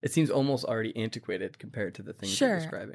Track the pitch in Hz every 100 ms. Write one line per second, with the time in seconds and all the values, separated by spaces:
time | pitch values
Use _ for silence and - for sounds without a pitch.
0 | 127 - 156 139 139 127 - 113 110 117
1 | 113 117 - 95 98 - - - 101 -
2 | 101 - 98 98 262 190 160 - 104